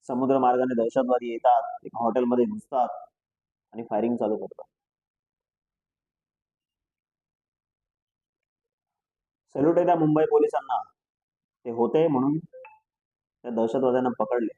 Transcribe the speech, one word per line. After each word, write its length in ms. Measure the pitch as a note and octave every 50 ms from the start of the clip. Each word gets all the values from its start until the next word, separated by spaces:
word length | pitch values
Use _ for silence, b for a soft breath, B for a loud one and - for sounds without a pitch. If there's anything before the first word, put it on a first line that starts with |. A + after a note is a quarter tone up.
| _ -
समुद्र 280 | C3 B2 C3 B2+ C3+ C3+
मार्गाने 360 | B2+ B2+ B2 B2+ B2+ B2+ B2
दहशतवादी 560 | A2+ A2+ A#2+ - C3+ B2+ B2 B2+ A#2+ A#2+ A#2
येतात, 320 | A#2 A2+ - B2+ B2 A#2 A#2 - - - _
एका 180 | - - A2+ A#2+
हॉटेलमध्ये 420 | A2+ G#2+ B2+ B2 A#2+ B2 B2 A#2+
घुसतात 420 | G#2+ G#2+ G#2+ - _ C#3+ B2+ B2 A2 - - - _ _ _ _ _ _ _ _ _ _ _ _ _ -
आणि 100 | A2 A#2 -
फायरिंग 260 | A2+ G#2 A2 A#2 A#2+
चालू 200 | A#2 A#2+ G#2 G#2+
करतात. 280 | G2 F#2+ - - - - _ _ _ _ _ _ _ _ _ _ _ _ _ _ _ _ _ _ _ _ _ _ _ _ _ _ _ _ _ _ _ _ _ _ _ _ _ _ _ _ _ _ _ _ _ _ _ _ _ _ _ _ _ _ _ _ _ _ _ _ _ _ _ _ _ _ _ _ _ _ _ _ _ _ _ _ _ _ _ _ _ _ _ _ _ _ _ _ _ _ _ _ _ _ _ _ _ _
सॅल्यूट 220 | C#3 C#3 D#3+ E3+
आहे 80 | F3 E3+
त्या 100 | F3 F3
मुंबई 280 | E3 D#3 D3+ D3+ D#3 D#3 D3+
पोलिसांना, 500 | D3 D3 D3 D3 - C#3+ - - B2 G2+ - _ _ _ _ _ _ _ _ _ _ _ _ _ _ _ _
ते 60 | B2
होते 360 | A#2 A#2 A#2 A2+ - D3+ D#3+
म्हणून 300 | E3 C#3+ B2+ C3 C#3+ D3+
त्या 1120 | E3 E3+ _ - - - - - _ _ _ _ _ _ _ _ _ _ _ _ _ - A#2+
दहशतवाद्यांना 580 | A#2 A2+ A2+ A2+ - C3+ B2+ B2+ B2 B2+ B2+ B2 A#2 -
पकडले. 340 | - - B2 A#2+ A#2 - -